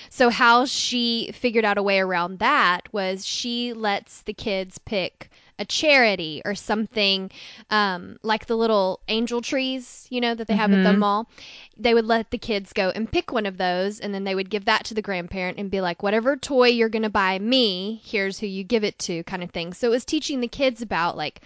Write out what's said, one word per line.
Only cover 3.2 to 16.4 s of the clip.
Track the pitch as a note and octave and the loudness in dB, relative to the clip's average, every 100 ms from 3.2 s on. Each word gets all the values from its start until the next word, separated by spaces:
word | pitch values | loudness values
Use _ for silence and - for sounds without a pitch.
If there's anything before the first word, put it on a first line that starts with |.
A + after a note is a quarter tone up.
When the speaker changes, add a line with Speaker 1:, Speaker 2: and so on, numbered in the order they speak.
| - | -6
Speaker 1:
she | - B3 A#3+ A#3+ | -6 -4 -4 -4
lets | A3+ G#3+ G3+ - - | -4 -2 -2 -6 -14
the | - | -12
kids | - A3+ F#3+ F#3+ - | -8 -4 -4 -6 -12
pick | - G3+ E3+ _ - _ _ - | -6 -4 -4 _ -20 _ _ -12
a | |
charity | G#3 - D#4 C#4 A3+ F#3 D#3 D3+ | -6 0 4 6 4 2 -6 -8
or | - | -6
something, | - - A3 G#3+ A3 G3 F#3+ F#3+ - - - - | -8 -4 -2 -2 0 0 0 -4 -14 -20 -18 -2
um, | G#3+ G3+ F3+ F#3 - | 0 0 -2 -10 -10
like | A3 A3 - | -4 -4 -2
the | A3+ | 0
little | A3+ G#3 F#3 - - | 2 2 2 -2 -4
angel | A3 A#3 A#3+ | -2 -2 -4
trees, | - C4+ C4 C4 B3 - - | -2 -2 -2 -6 -10 -20 -8
you | B3 | -2
know, | A#3+ A#3 | -2 -2
that | A3 | 0
they | G#3 | 2
have | G#3 | 4
at | G3 | 6
the | F#3 | 6
Speaker 2:
Mm-hmm. | G3 | 4
Speaker 1:
mall. | G#3 G#3 A#3 - - - - - | 4 0 -4 -16 -20 -20 -20 -2
They | A#3 | 2
would | A#3 A3 | 4 4
let | A3+ G#3+ | 0 0
the | A#3+ | -8
kids | - G3+ G3 | -4 -4 -4
go | - F#3 | -2 -2
and | G3+ A3+ | -2 -2
pick | F4 - | -2 -2
one | B3 G3+ | -4 -4
of | F#3 | -2
those, | F3+ F3+ G3 G#3 | -2 0 -2 -4
and | G#3 | -8
then | G3 G3 | -6 -2
they | F#3+ | -2
would | F#3+ | -2
give | G#3 G#3+ | -2 2
that | G#3+ - | 0 0
to | |
the | A3 | -6
grandparent | G3+ F3+ F3 F#3+ F#3 - | -4 -6 -4 -4 -4 -4
and | G3+ | -4
be | G3 | -2
like, | F3+ E3+ | -2 -2
"Whatever | G3 A3 A#3+ | 0 2 2
toy | C#4+ | 0